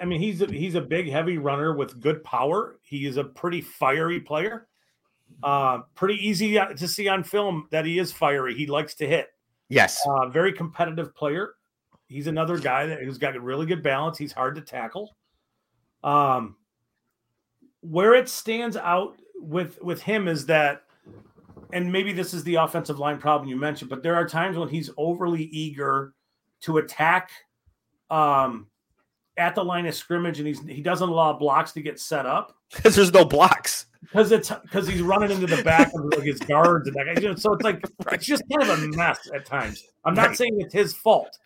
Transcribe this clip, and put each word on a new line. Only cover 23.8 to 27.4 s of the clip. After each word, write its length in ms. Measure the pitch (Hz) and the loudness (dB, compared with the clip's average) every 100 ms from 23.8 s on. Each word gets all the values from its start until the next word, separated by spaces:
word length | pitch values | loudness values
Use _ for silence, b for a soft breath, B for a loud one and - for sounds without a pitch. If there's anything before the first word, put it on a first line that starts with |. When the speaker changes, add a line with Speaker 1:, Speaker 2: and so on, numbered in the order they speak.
| 135 | -10
Speaker 1:
but 140 | 127 | -6
there 120 | 160 170 | 0 0
are 100 | 165 | 0
times 280 | 160 185 170 | -2 -2 -4
when 120 | 151 | -4
he's 200 | 160 139 - | -6 -8 -4
overly 460 | 156 175 180 165 | -4 -2 -2 -2
eager 720 | 156 156 156 139 139 135 139 _ _ _ _ _ | -4 -6 -6 -4 -2 -2 -2 _ _ _ _ _
to 160 | - 156 | -2 -2
attack, 520 | 151 - 156 180 - - | -2 0 2 2 -2 -18